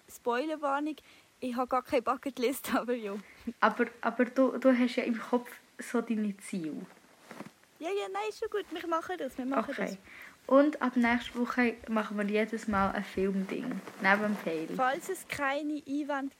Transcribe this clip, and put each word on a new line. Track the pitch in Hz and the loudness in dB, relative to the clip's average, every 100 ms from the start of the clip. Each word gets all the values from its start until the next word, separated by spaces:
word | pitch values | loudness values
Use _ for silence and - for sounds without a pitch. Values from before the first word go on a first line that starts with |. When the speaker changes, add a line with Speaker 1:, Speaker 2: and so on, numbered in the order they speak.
| - | -20
Speaker 1:
Spoilerwarnung. | - 247 240 311 311 285 277 302 294 - - _ _ | -6 -2 0 -2 -2 -2 -2 -2 -6 -14 -20 _ _
Ich | 254 240 | -6 -2
habe | 247 | 0
gar | 254 | 0
keine | - 277 | 2 0
Bucketlist, | 226 269 285 247 240 269 - | 0 -2 -4 -2 -2 -2 -2
<laughs> | 226 | -2
aber | 233 | 0
ja. | 247 208 208 - - - - | -2 -4 -8 -12 -12 -10 2
Speaker 2:
Aber, | 220 - 233 - | 2 4 -2 -2
aber | 233 226 247 | -2 2 2
du, | - 262 247 | 4 2 6
du | 262 240 | 6 6
hast | 247 - | 4 2
ja | |
im | 233 226 | 0 -2
Kopf | - 247 240 - - - | 0 -2 -2 -12 -18 -14
so | - 233 | -4 -2
deine | 226 220 214 196 | 0 0 -2 -4
Ziele. | - 190 156 143 185 - - - - - - - _ - | -8 -6 -6 -8 -10 -16 -20 -20 -18 -16 -16 -20 _ -12
Speaker 1:
Ja, | 320 | -4
ja, | 403 392 | -4 -4
nein, | 392 427 | -4 -6
ist | - | -4
schon | 440 | -4
gut. | 415 339 | -4 -6
Wir | 330 339 | -6 -2
machen | 330 - - | -2 -2 -4
das, | 262 - | -6 -6
wir | 254 | -2
machen | 269 220 | 0 -2
Speaker 2:
Okay. | 254 185 | -2 -4
Speaker 1:
das. | 190 - - - - - | -6 -12 -20 -20 -16 6
Speaker 2:
Und | 269 294 - | 8 8 4
ab | 254 247 | 0 4
nächster | 233 240 - 240 | 4 2 -2 -2
Woche | 240 - 240 233 - | 0 2 2 0 -2
machen | 220 214 208 | -2 0 -2
wir | 202 | 0
jedes | 208 220 226 - | 2 0 -2 0
Mal | 196 196 | 2 2
ein | 208 | 0
Filmding, | 196 - 196 196 190 - - 185 - - | -4 0 0 0 -2 -4 -4 -6 -8 0
neben | 190 202 | 4 4
dem | 214 202 | 4 -2
Fail. | - 160 160 - | -2 -4 -4 0
Speaker 1:
Falls | 254 302 - | 0 0 -4
es | 370 - | -8 -8
keine | - 277 285 302 302 277 | -4 -2 0 -2 -6 -6
Event | 285 285 277 269 - | -6 -4 -4 -6 -8